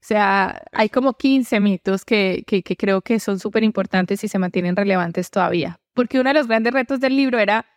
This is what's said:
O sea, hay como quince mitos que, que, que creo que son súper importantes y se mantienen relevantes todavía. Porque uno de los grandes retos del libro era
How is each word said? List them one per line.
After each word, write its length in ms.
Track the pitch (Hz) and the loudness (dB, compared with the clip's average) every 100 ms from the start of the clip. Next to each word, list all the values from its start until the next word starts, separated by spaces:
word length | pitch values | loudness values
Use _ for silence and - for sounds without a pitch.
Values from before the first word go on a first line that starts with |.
O 20 | |
sea, 600 | - 208 202 196 190 - - | 0 0 2 2 0 -4 -14
hay 160 | - 220 | -2 0
como 260 | - 269 | 2 0
quince 460 | 247 277 269 240 214 | 2 2 2 2 2
mitos 440 | 202 190 - 190 | 2 0 -2 -4
que, 380 | - 220 190 180 | 0 2 2 -2
que, 200 | - 202 | -2 -2
que 120 | - 180 | -2 -4
creo 260 | 214 196 | 0 0
que 180 | - 226 | 0 -2
son 180 | - 196 | -2 -6
súper 240 | 214 220 | -2 0
importantes 600 | 220 208 190 190 185 202 | 0 0 -2 -2 -2 -4
y 20 | 214 | -4
se 140 | 196 | -2
mantienen 340 | 180 185 180 | -2 -2 -2
relevantes 560 | 180 202 185 170 165 180 | 0 0 0 -2 -4 -4
todavía. 480 | - 180 175 156 170 _ | -2 0 0 -4 -8 _
Porque 240 | - 240 262 | -4 -2 0
uno 120 | 254 | 2
de 40 | |
los 140 | 294 254 | 0 2
grandes 240 | 226 226 | 0 0
retos 260 | 262 254 269 | -2 -2 -2
del 160 | 262 | 0
libro 240 | 269 269 240 | 2 2 2
era 280 | 202 214 - | 0 0 -4